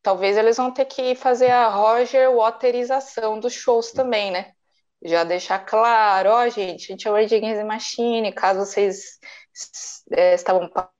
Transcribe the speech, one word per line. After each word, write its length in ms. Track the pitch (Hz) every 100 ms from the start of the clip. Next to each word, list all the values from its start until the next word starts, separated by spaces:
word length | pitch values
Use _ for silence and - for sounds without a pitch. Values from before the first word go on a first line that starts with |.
Talvez 340 | 208 190 196 202
eles 220 | 226 233
vão 140 | 254
ter 140 | 254 269
que 280 | - 254
fazer 380 | 247 262 247 254
a 180 | 247 233
Roger 640 | 202 220 233 247 262 262 240
Waterização 1040 | 220 233 254 247 247 269 269 - 220 214
dos 140 | 240
shows 380 | - - 233 226
também, 400 | - 262 220 202
né? 160 | 180 190 _ _ _ _ _ 165
Já 180 | 170
deixar 360 | 165 180 - 196
claro, 720 | 190 220 233 226 214 190 190
"Ó, 180 | 226 240
gente, 360 | 226 185 160 -
a 20 |
gente 200 | 190 220
é 40 |
o 20 |
Rage 220 | 208 214 220
Against 220 | 220 214
the 60 |
Machine, 680 | 214 220 - - 233 226 214
caso 340 | - 190 190 196
vocês, 540 | - 202 190 - _ - - _ - - - - - _
é, 220 | - 180
estavam 340 | 180 185 185 175
pa-, 220 | - 185 _